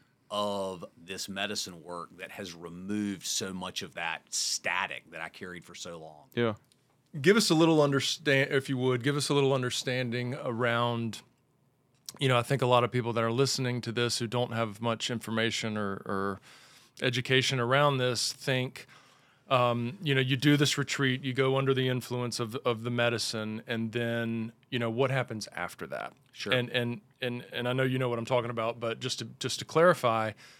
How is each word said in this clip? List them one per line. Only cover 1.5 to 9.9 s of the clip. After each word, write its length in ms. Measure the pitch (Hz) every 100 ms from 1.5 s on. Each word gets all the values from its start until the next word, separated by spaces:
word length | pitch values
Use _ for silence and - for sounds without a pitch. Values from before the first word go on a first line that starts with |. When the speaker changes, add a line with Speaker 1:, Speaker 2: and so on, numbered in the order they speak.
| 104 - 87
Speaker 1:
work 260 | 80 87 85 90
that 140 | 90
has 200 | - 95
removed 720 | 82 85 87 95 104 104 92
so 300 | - - 98
much 280 | 92 92 -
of 120 | 87
that 280 | 85 85 80 -
static 800 | - - - - 90 92 65 73
that 80 | 82
I 80 | 80
carried 360 | - 92 87
for 100 | 80 87
so 220 | 90 85
long. 260 | 78 76 69
Speaker 2:
Yeah. 200 | - 120 101 _ _ _ _ _ 151
Speaker 3:
Give 160 | 143 220
us 120 | 208
a 60 |
little 260 | 160 165 160
understand, 720 | 143 139 - - 151 135 139
if 180 | 139 131
you 80 | 131
would, 280 | 127 127
give 120 | 127 143
us 120 | 135
a 60 |
little 180 | 143 135
understanding 800 | 135 123 - -